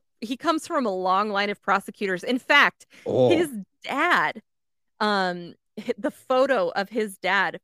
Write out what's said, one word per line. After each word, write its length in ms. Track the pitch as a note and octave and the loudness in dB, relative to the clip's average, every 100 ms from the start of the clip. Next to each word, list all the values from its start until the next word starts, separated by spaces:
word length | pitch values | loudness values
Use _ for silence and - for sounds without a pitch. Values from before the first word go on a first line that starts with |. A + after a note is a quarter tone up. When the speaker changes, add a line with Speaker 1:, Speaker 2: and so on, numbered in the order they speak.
| _ _ | _ _
Speaker 1:
he 160 | G#3+ C4+ | -10 -4
comes 300 | D#4+ D#4+ - | -2 -2 -2
from 180 | D#4+ A#3+ | -2 -2
a 80 | F#3 | 0
long 340 | F#3 F#3+ G#3+ | 0 0 0
line 200 | G3 G#3 | -2 -2
of 100 | G3+ | -4
prosecutors. 640 | - F#3+ - - G3 F3+ | -2 -2 -2 -6 -4 -4
In 140 | - B3 | -4 -2
fact, 480 | - C#4+ G3+ - - - - | 4 6 4 0 -14 -12 -2
Speaker 2:
Oh. 220 | A2+ B2 | 4 4
Speaker 1:
his 200 | D#4 D#4+ A3 F#3+ _ | 4 0 -6 -14 _
dad, 580 | - C4 E4+ A#3+ D#3 A3 - _ _ _ _ - | -8 -2 2 2 0 -4 -14 _ _ _ _ -4
um, 560 | G#3+ G3+ F#3 F3 E3+ - _ - | 0 0 0 -4 -10 -18 _ -10
hi-, 140 | - - | -8 -4
the 140 | G3+ | -6
photo 580 | - - B3+ C4+ B3 F3 | -6 -2 2 2 2 0
of 200 | - G3 | -2 -4
his 280 | A3 G#3+ F#3+ | -4 -4 -4
dad 420 | F3+ G3 F3 E3+ | 0 0 0 -4